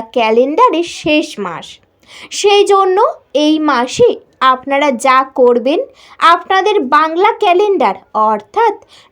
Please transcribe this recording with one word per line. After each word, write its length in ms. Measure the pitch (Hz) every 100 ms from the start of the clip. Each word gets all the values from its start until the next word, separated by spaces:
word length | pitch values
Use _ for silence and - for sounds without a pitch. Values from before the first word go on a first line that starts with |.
| 226
ক্যালেন্ডারের 760 | 247 220 226 262 320 494 320 339 -
শেষ 300 | 339 302 302 -
মাস, 280 | 190 160 - - _ _ _ - -
সেই 320 | - 415 415 381
জন্য 320 | 392 381 381 539 - _ 262
এই 200 | 302 311
মাসে 460 | 302 254 254 - 466 - - _ 262
আপনারা 380 | 254 277 277 294 240
যা 200 | 269 262 269 -
করবেন, 440 | 247 247 233 349 554 _ - - 320
আপনাদের 420 | 349 349 381 381 403 254
বাংলা 420 | 294 311 330 415 453
ক্যালেন্ডার 560 | 415 359 415 381 226 190 - 214 214
অর্থাৎ 460 | 214 - - 453 440 _ - _